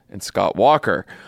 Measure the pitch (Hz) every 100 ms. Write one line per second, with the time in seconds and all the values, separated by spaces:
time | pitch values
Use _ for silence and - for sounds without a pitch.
0 | _ 101 - - 90 90 131 151 113 85
1 | - -